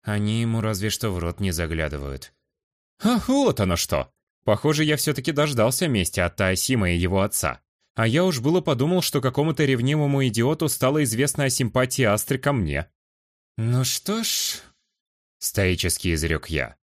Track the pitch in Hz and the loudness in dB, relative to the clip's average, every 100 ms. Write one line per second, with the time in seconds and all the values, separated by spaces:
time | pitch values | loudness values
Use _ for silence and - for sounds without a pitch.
0 | - 104 104 110 117 113 110 101 107 - | -4 -2 0 0 0 0 -2 -2 -4 -4
1 | 110 92 85 82 98 82 82 80 78 73 | -4 -2 -4 -4 -4 -2 -4 -2 -4 -6
2 | 69 69 - _ _ _ _ _ _ _ | -8 -10 -14 _ _ _ _ _ _ _
3 | 208 240 - 269 262 135 95 87 - 76 | 0 0 2 2 2 2 0 0 -2 -4
4 | 65 _ _ _ - 104 147 151 156 147 | -4 _ _ _ -2 0 2 2 0 0
5 | - 135 127 143 151 127 113 117 175 117 | -2 -2 -2 0 0 2 2 2 0 0
6 | 87 - 87 - 95 95 - 127 92 87 | 0 0 -2 0 0 0 0 2 2 2
7 | 87 95 101 - 78 - _ _ _ - | 2 2 0 0 -4 -4 _ _ _ -2
8 | 113 131 185 143 127 175 165 131 139 180 | 0 2 2 0 0 0 2 0 2 2
9 | - 147 127 127 156 156 151 131 123 151 | 0 0 0 0 0 2 2 2 2 2
10 | 143 139 131 107 120 156 160 - 131 151 | 2 2 2 2 0 2 -2 0 2 2
11 | 139 110 139 - 139 - 120 127 127 - | 0 0 0 0 0 0 0 0 0 2
12 | 117 104 - 131 143 139 85 71 - _ | 2 2 0 -2 0 0 0 -2 -6 _
13 | _ _ _ _ _ - 113 123 127 - | _ _ _ _ _ -6 0 0 0 -4
14 | - 220 226 - - - - _ _ _ | -4 -4 -2 -2 -4 -6 -12 _ _ _
15 | _ _ _ _ - - 95 90 87 - | _ _ _ _ -6 0 0 2 -2 -2
16 | 92 80 80 78 - 80 60 - | -2 0 0 -2 -4 -6 -6 -10